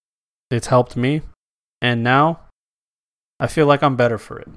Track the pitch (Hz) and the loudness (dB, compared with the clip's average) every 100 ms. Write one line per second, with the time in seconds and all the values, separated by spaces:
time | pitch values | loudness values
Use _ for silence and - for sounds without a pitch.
0 | _ _ _ _ _ 120 - 127 123 123 | _ _ _ _ _ -6 0 0 0 -2
1 | 127 151 - - _ _ _ _ 123 120 | -2 -2 -6 -18 _ _ _ _ -4 -2
2 | 120 131 160 165 - _ _ _ _ _ | 2 2 2 -2 -12 _ _ _ _ _
3 | _ _ _ _ 127 - 147 143 147 123 | _ _ _ _ -4 0 2 2 2 2
4 | 120 110 - - - | 0 -2 -8 -18 -18